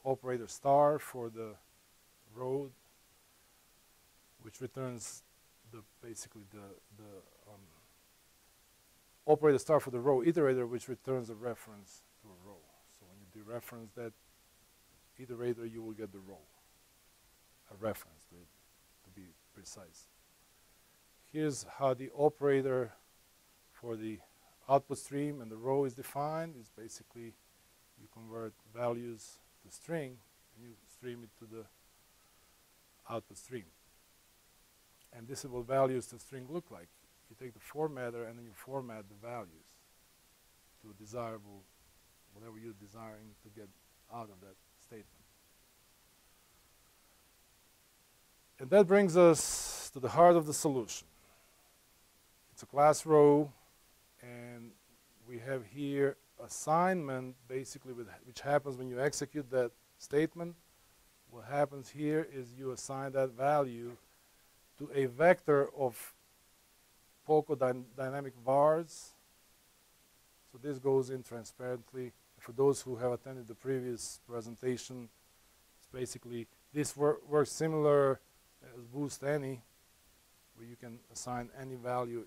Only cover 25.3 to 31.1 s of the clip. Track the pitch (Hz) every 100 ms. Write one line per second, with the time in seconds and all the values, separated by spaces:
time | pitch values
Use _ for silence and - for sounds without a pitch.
25.3 | 143 113 110 123 139 135 120 - 139 147
26.3 | 160 165 139 107 - 113 - - 120 117
27.3 | - _ _ _ _ _ _ 107 113 113
28.3 | 113 113 - 107 113 120 117 120 110 -
29.3 | - _ _ 95 - - 165 135 123 _
30.3 | _ _ - 120 110 - - 127